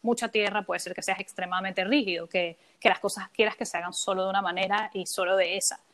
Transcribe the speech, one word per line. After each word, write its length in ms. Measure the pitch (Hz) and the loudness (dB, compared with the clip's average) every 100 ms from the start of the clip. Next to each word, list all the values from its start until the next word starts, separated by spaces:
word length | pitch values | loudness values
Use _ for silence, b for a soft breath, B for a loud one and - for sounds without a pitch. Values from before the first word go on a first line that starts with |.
Mucha 260 | 233 233 226 | -2 0 0
tierra 320 | 214 208 208 | 0 0 0
puede 180 | 190 175 | -2 -4
ser 140 | 175 | -4
que 80 | - | -6
seas 180 | - 185 | -4 -4
extremadamente 640 | - - 180 185 190 185 | -6 -6 -4 -2 -2 -2
rígido, 440 | 185 285 196 170 170 | 2 2 2 -2 -2
que, 300 | 185 170 - b b | -2 -2 -4 b b
que 120 | 208 | 4
las 80 | 185 | 4
cosas 320 | 202 208 190 | 0 -4 -4
quieras 260 | - 214 - | 0 0 0
que 80 | |
se 140 | 226 170 | -4 -4
hagan 160 | 175 | -4
solo 300 | - - 190 | -6 -4 -2
de 40 | 190 | 0
una 120 | 196 | 0
manera 480 | 185 180 190 208 214 | -2 -2 0 0 -2
y 140 | 196 175 | -6 -6
solo 300 | - 180 190 | -2 2 4
de 200 | 170 190 | 2 0
esa. 240 | - - _ | -2 -4 _